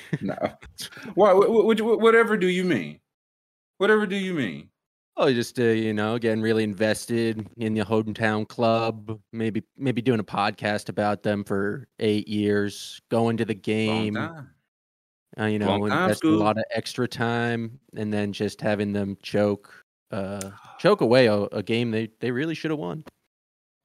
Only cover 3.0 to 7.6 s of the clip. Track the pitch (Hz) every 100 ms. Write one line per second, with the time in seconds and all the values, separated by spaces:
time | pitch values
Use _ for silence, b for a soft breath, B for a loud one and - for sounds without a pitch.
3 | _ _ _ _ _ _ _ _ 202 214
4 | 208 196 185 170 110 71 - _ _ _
5 | _ - 160 120 117 - 117 113 110 107
6 | 107 120 113 110 110 110 107 95 110 123
7 | - 117 113 110 101 -